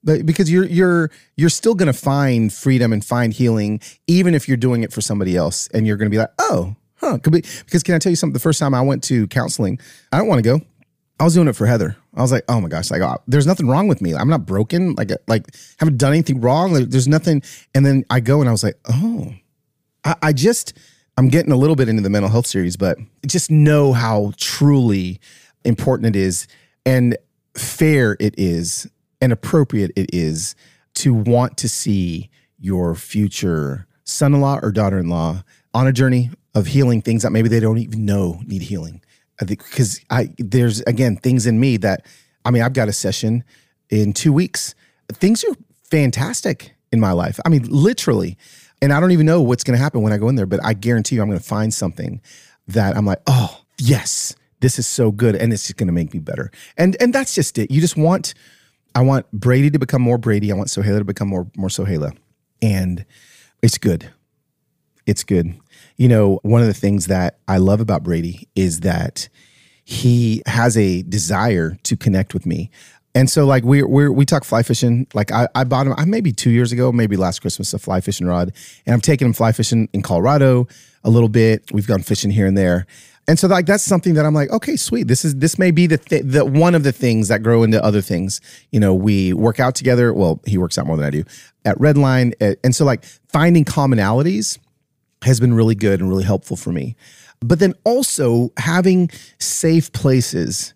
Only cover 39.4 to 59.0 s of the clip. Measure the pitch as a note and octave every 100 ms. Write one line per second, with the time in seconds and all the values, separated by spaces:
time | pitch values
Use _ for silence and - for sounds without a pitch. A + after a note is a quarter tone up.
39.4 | F#2+ G#2 - - A2 - _ A#2+ A#2 -
40.4 | A2 B2+ A#2+ G#2+ - A#2 B2+ F#2+ B2+ B2+
41.4 | A2 A2+ C3+ A2+ F#2 F#2+ _ _ _ _
42.4 | A#2 A#2+ A#2 C3 G#2+ - F#2+ - A2 A#2
43.4 | A#2+ _ _ _ _ G#2+ G#2 G2+ D#3+ C#3+
44.4 | F3+ - - - _ _ _ - F#3+ A3+
45.4 | A4+ D4 _ _ _ D#3 C3+ A2 - C4
46.4 | - - - _ _ A#2 G#2 F2 E2+ -
47.4 | - D3+ A#2 C#3+ F3 B3+ - A2 F2 G2+
48.4 | _ - _ _ C#3 C#3+ F3+ F3+ D#3 E3+
49.4 | B2 B2 - A#2+ C#3+ B2 G#2+ G#2 A2 C3
50.4 | F#2+ F#2 G2+ G#2+ A2+ A#2 G#2 B2 G#2 F#2
51.4 | - G#2 A2 - F#2+ F2 F2 G#2 _ -
52.4 | _ _ - G#2 G2 G2+ G#2 F#2 - C3
53.4 | A2+ - _ - A#2 A2+ - - - -
54.4 | _ _ C3 - A#2+ - A#2 G#2 A#2 G2
55.4 | A2+ G#2+ - - G2 E2+ D#2+ - D2+ C#2+
56.4 | - - - - F3 F#3+ B3 C4+ C4 -
57.4 | D#3 - G#2+ C3+ E3+ - D#3 F#3 - -
58.4 | _ _ _ _ _ A#2